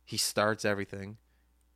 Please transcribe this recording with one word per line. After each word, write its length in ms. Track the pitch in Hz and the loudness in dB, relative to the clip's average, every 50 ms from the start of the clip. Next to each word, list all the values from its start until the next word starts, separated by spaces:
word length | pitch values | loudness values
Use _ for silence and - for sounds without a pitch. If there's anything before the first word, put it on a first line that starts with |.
| _ | _
He 120 | - 113 | -8 -4
starts 480 | 107 - - - 107 104 107 110 - - | -2 -2 0 2 4 4 4 2 2 2
everything. 520 | 104 101 101 98 - - 98 98 101 110 - _ _ _ _ _ _ _ _ _ _ _ | 0 0 0 -2 -8 -8 -10 -10 -12 -14 -16 _ _ _ _ _ _ _ _ _ _ _